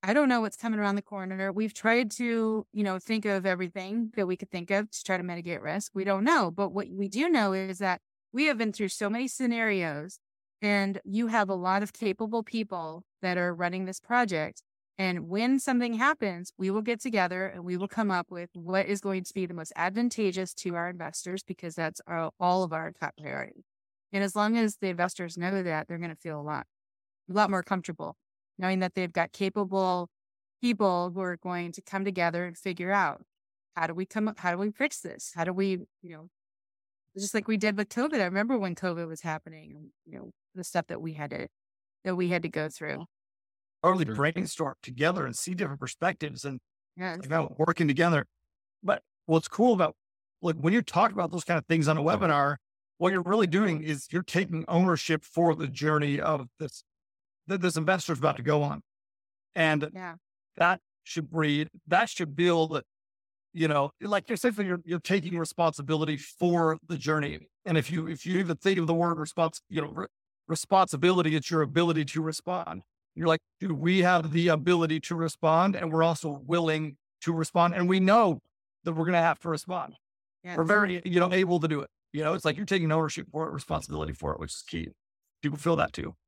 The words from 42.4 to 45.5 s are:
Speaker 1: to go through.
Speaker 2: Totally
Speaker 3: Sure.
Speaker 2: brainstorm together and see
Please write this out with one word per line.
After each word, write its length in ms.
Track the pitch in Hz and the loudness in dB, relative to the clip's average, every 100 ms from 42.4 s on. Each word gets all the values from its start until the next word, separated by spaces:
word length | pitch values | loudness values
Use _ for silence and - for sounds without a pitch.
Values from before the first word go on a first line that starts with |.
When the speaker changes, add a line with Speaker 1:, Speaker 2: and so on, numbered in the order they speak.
Speaker 1:
to 60 | 165 | -2
go 200 | 165 151 | -4 -6
through. 380 | - 151 139 165 _ _ _ _ _ _ _ | -8 -8 -8 -10 _ _ _ _ _ _ _
Speaker 2:
Totally 220 | 165 185 147 | 2 4 0
Speaker 3:
Sure. 100 | 110 | 2
Speaker 2:
brainstorm 600 | 147 165 156 - 147 127 | 0 0 -6 -4 -6 -6
together 460 | - 123 151 185 135 | -14 0 0 0 -4
and 80 | 113 | -6
see 180 | - | -6